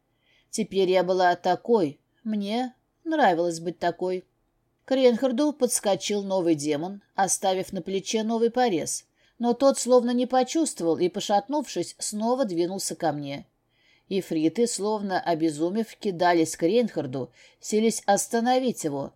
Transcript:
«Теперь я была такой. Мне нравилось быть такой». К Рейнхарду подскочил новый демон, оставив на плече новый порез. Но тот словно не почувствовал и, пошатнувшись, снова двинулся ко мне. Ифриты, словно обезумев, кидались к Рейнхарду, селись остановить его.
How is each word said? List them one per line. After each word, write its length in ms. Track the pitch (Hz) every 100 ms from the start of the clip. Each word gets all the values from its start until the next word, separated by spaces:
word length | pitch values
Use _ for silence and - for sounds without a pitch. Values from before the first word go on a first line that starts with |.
| _ _ _ _ _
«Теперь 400 | - 202 190 180
я 120 | 185
была 320 | 175 185 180 175
такой. 640 | 185 175 - 226 147 - _ _
Мне 520 | 226 214 202 233 254 - _ _
нравилось 560 | 330 311 220 165 175 165
быть 200 | 175 165
такой». 440 | 175 170 185 185 - _ _ _ _ _ -
К 100 | 262
Рейнхарду 560 | 247 226 262 233 302
подскочил 720 | 294 247 - 208 185 - 208
новый 320 | 196 190 170 156
демон, 460 | 147 147 180 202 -
оставив 600 | - 190 - 196 190 185
на 80 | 190
плече 420 | 190 196 - 220
новый 260 | 214 226 233
порез. 560 | 247 240 160 - - - _ _ -
Но 160 | 240
тот 240 | 240 277 269
словно 340 | 240 254 240
не 140 | 247 254
почувствовал 720 | 254 254 330 311 - 170 143
и, 120 | 175
пошатнувшись, 840 | 196 - 202 202 294 247 180 165 -
снова 460 | - 208 226 254 226
двинулся 500 | 165 175 190 - 196
ко 160 | 165
мне. 340 | 147 143 143 - _ _ _ _ _ -
Ифриты, 580 | 190 - 165 160 160 233
словно 540 | - 202 214 202 175
обезумев, 720 | 170 165 160 147 175 214 214 -
кидались 580 | 208 165 175 170 160 -
к 80 |
Рейнхарду, 680 | 170 233 226 165 147 135 123 _ - _
селись 420 | - 214 220 - -
остановить 800 | 202 - 233 240 254 262 - 156
его. 280 | 139 143